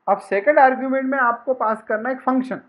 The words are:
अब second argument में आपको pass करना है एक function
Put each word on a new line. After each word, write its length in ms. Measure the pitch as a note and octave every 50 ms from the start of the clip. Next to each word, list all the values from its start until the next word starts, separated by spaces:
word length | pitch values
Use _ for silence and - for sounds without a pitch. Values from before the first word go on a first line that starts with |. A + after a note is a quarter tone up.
| _ F#3
अब 120 | G3+ G3
second 400 | - - G3 G3+ G3 D4 D4+ D4+
argument 500 | C4+ C4 B3+ - C4 C4 C4 C4+ C4 C4
में 80 | C#4 C4+
आपको 340 | B3 A#3 A#3 - - C4+ B3+
pass 300 | B3 A#3 G#3+ A3 A3 -
करना 260 | - A3 G#3+ A3+ B3+
है 60 | C4
एक 60 | C4
function 400 | - B3+ C4 C4 B3+ - G3 C#3+ -